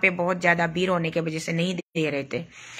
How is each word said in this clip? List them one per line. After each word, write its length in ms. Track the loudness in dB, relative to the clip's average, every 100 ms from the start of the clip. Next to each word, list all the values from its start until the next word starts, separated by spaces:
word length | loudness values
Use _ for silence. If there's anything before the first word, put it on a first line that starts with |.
पे 80 | 2
बहुत 300 | 2 0 2
ज़्यादा 260 | 2 4 2
भीड़ 220 | 0 2
होने 220 | 2 0
की 80 | -2
वजह 200 | -2 -4
से 140 | -2
नहीं 220 | 0 0 -2
दे 340 | -4 -2 0
रहे 140 | -2 -4
थे। 120 | -6 -8 -14 -16